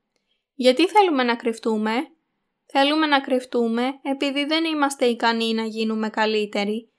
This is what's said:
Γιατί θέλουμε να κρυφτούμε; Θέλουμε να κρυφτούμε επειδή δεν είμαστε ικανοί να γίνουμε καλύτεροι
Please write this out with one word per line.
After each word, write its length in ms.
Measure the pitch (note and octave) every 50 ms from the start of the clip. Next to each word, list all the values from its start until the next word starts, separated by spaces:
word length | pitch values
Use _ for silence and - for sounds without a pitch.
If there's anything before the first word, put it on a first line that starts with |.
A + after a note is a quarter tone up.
| _ _ _ _ _ _ _ _ _ _ _
Γιατί 340 | - B3 B3+ B3+ C#4+ E4 G4
θέλουμε 340 | F#4+ G#4+ G4 F4+ D4 C4
να 140 | B3 A#3+ A#3
κρυφτούμε; 560 | A#3+ - A#3 A3+ - - A#3 A3 G#3+ G#3+ A3 A3 B3 D#4+ - _ _ _ _ _ _ _ _ _ _ _ _
Θέλουμε 360 | - C4+ C#4 C#4+ D4+ D#4+ D#4+
να 140 | D4+ C#4+ C#4
κρυφτούμε 800 | C4+ C4+ C4 B3+ B3+ - - A#3+ A#3 A3+ A3+ A#3 A#3+ C4+ C4+ -
επειδή 420 | - C#4+ C#4 C#4 C#4+ C#4 C4+ C#4+ C#4+
δεν 200 | C#4+ D#4 E4 E4
είμαστε 400 | D#4+ D#4 D4+ C#4 C#4+ C#4+ - C4
ικανοί 500 | A#3+ A#3 A3 B3 A3+ A#3 A3+ A3+ A3+ A3
να 80 | A3
γίνουμε 460 | A3 A3+ G#3+ A3 A3 A3 A3 A3 G#3+ G#3+
καλύτεροι 840 | - A3 A3 A3 G#3+ G#3+ G#3 G#3 G#3 G#3 G3+ G#3 G#3+ A#3 A#3 _ _